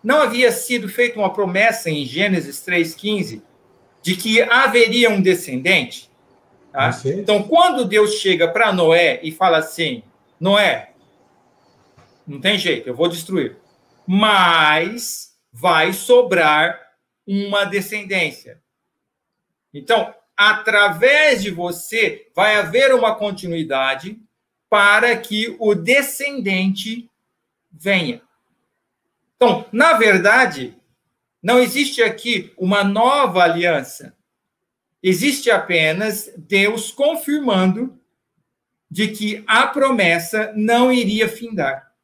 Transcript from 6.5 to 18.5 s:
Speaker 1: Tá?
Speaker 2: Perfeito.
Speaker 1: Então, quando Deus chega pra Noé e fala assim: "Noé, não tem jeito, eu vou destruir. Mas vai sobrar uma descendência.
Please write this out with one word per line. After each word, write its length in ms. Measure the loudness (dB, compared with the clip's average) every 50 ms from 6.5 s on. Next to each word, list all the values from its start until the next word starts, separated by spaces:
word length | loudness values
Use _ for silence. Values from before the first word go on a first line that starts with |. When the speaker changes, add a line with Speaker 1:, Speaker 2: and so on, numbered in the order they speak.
| _ _ _ _
Speaker 1:
Tá? 180 | -4 -2 -2 -2
Speaker 2:
Perfeito. 300 | -2 -4 -6 -6 -6 -4
Speaker 1:
Então, 240 | -2 0 0 0 0
quando 400 | 2 4 4 4 4 2 0 -4
Deus 300 | 0 2 2 2 2 0
chega 320 | -2 -2 -2 2 2 0
pra 240 | 0 2 0 0 0
Noé 480 | 2 2 2 4 4 4 4 2 0 -2 -8
e 80 | -12
fala 260 | -4 0 0 2 2
assim: 460 | 2 0 -4 -6 -6 -6 -6 -6 -8 -14 _ _ _ _ _ _ _
"Noé, 520 | -2 0 2 2 2 2 0 -2 -8 -16 _ _ _ _ _ _ _ _ _ _ _ _ _ _ _ _ _ _ _ _ _ _ _ _ _ _ _
não 140 | -16 -16 -4
tem 180 | -2 -2 -2
jeito, 300 | 0 -2 -2 -4 -4 -4
eu 80 | -10 -4
vou 120 | -2 -2
destruir. 500 | -2 -2 -6 -10 -6 -4 -4 -4 -4 -8 -14 _ _ _ _ _ _ _ _ _
Mas 1300 | -2 0 2 2 4 4 4 4 4 4 4 4 4 4 2 0 -2 -6 -10 -10 -10 -12 -12 -14 _ _ _ _ _
vai 400 | _ -2 0 2 2 2 2 0
sobrar 880 | -2 -6 2 4 6 6 6 4 2 2 4 4 4 4 2 0 -2 -8 -16 _ _ _ _ _ _ _ _
uma 400 | -4 -4 -4 -4 -2 -2 -2 -2
descendência. 960 | 0 -2 -6 -6 -6 -10 -10 -8 -6 -4 -4 -4 -4 -6 -12 -20 -20